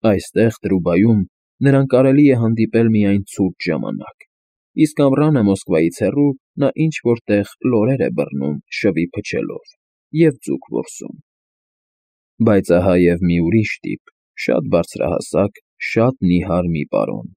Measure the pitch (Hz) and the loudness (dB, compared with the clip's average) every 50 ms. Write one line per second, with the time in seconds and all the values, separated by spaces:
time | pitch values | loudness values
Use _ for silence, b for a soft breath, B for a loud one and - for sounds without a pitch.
0 | - 113 104 90 - - _ - 110 113 110 - - 98 95 95 82 87 85 87 | 0 0 0 0 -4 -4 _ 0 0 0 0 -2 -4 -2 -2 0 0 0 2 2
1 | 101 117 113 107 92 - _ _ _ _ _ _ 123 139 135 135 135 135 127 123 | 4 4 2 2 0 -4 _ _ _ _ _ _ 2 2 4 4 2 2 2 2
2 | 131 135 135 143 151 143 131 117 117 113 113 113 110 107 - 117 117 113 113 107 | 4 4 4 4 4 4 4 4 2 0 0 0 -2 0 2 0 2 2 2 2
3 | 104 98 101 101 98 - - - 101 92 85 _ - 92 80 71 53 50 53 50 | 2 2 0 0 -2 -6 -4 -2 -2 -2 -2 _ -4 -4 -4 -4 -4 -6 -8 -10
4 | - - - _ - _ _ _ _ _ _ _ _ _ _ - 156 151 - - | -10 -14 -20 _ -20 _ _ _ _ _ _ _ _ _ _ 0 0 0 2 0
5 | 147 139 135 135 147 156 156 135 107 101 98 95 - - 92 80 82 82 - - | 2 2 2 2 2 2 2 2 2 2 2 0 -2 -2 0 2 2 0 -2 -2
6 | 107 95 - 143 143 143 135 - _ _ _ - 139 131 - - 156 160 151 - | -4 -2 0 0 0 0 0 -4 _ _ _ -4 -2 -2 0 0 -2 -2 -2 -2
7 | _ 117 117 117 _ - 107 101 101 - - _ - 127 123 110 104 117 135 127 | _ -2 -2 -2 _ -2 0 0 0 -2 -10 _ -4 -2 0 0 0 0 0 0
8 | 82 64 58 - 73 - - 71 67 71 73 71 - _ - - - 110 87 80 | -2 -4 -2 -4 -6 -6 -6 -6 -4 -4 -6 -6 -10 _ -12 -2 -2 -2 0 0
9 | 85 87 - - 101 - - - 53 - - - - - _ _ _ _ _ _ | -4 -4 -6 -10 -10 -6 -6 -6 -6 -6 -10 -14 -16 -20 _ _ _ _ _ _
10 | _ _ - 156 165 160 143 - - - 139 131 - - - 117 - - - - | _ _ 0 2 2 2 2 -2 -8 -8 -8 -8 -8 -6 -6 -6 -6 -6 -12 -16
11 | - - - - _ _ _ _ _ _ _ _ _ _ _ _ _ _ _ _ | -16 -16 -16 -18 _ _ _ _ _ _ _ _ _ _ _ _ _ _ _ _
12 | _ _ _ _ _ _ _ _ 113 113 107 98 95 - 85 87 87 95 90 90 | _ _ _ _ _ _ _ _ 2 2 2 2 2 2 2 2 4 2 2 4
13 | 87 87 87 87 90 87 87 85 85 82 98 113 107 - - - - - - - | 4 2 2 2 0 0 0 2 0 2 2 0 0 -2 -6 -12 -10 -10 -10 -10
14 | _ _ _ _ _ _ _ - - - - - 78 - - 87 85 - - - | _ _ _ _ _ _ _ -10 -4 -2 -2 -2 -2 0 -2 -2 -2 -2 -6 -6
15 | - 80 85 - - - - 82 98 101 - - _ _ _ _ - - - 113 | -4 -4 -4 -4 -6 -4 -2 -2 -2 -2 -4 -10 _ _ _ _ -12 -6 -2 0
16 | 113 127 131 - - 90 87 87 85 95 87 87 87 87 82 78 71 - - - | 0 0 0 0 0 0 2 2 0 0 -2 -2 -2 -2 -4 -4 -6 -4 -2 -2
17 | 52 50 50 53 57 - - | -2 -2 -4 -10 -10 -14 -18